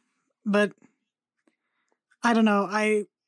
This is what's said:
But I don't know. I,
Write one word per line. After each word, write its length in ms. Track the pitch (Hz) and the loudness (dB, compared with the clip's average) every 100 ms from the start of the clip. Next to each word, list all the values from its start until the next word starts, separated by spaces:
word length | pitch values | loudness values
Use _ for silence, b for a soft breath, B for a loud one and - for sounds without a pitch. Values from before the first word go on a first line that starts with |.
| _ _ _ _ | _ _ _ _
But 280 | 214 202 208 - _ _ _ _ _ _ _ _ _ _ _ _ _ _ | -2 0 0 -4 _ _ _ _ _ _ _ _ _ _ _ _ _ _
I 120 | 233 | -2
don't 100 | 226 | 2
know. 220 | 220 202 196 | 2 0 -2
I, 340 | 208 214 214 202 _ | -4 -2 -2 -4 _